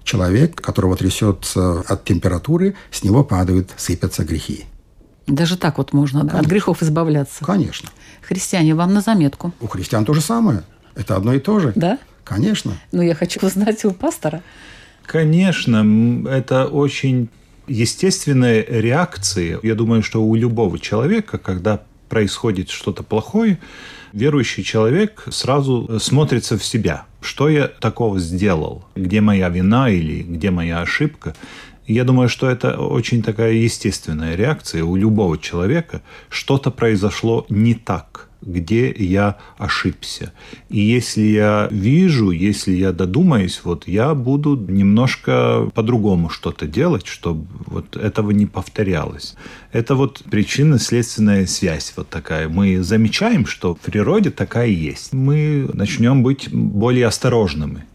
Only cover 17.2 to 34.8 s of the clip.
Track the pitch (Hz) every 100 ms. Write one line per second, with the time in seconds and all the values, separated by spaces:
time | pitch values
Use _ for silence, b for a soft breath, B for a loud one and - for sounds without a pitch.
17.2 | 117 _ _ - - 113 117 - 190 185
18.2 | 147 135 123 110 - 117 117 147 175 -
19.2 | 95 98 82 82 110 110 113 113 104 113
20.2 | 110 113 120 113 101 85 - 107 143 226
21.2 | - - - 92 101 104 - _ - 113
22.2 | 101 - 117 92 - - 101 90 87 107
23.2 | - 214 220 170 B B B B B 104
24.2 | 143 147 110 - 95 113 110 165 214 -
25.2 | - - - 139 135 120 104 110 - 135
26.2 | 147 117 - 107 - 117 92 73 - -
27.2 | - - 147 151 131 - 110 - 113 95
28.2 | 82 87 104 82 76 - - 98 92 107
29.2 | 104 98 90 87 95 120 131 90 80 78
30.2 | 85 82 98 87 85 85 85 - - -
31.2 | - - B B B B - 113 123 127
32.2 | 120 - 131 120 127 - - 123 113 120
33.2 | 107 104 113 113 113 - 110 - - 78
34.2 | 80 85 131 151 - 82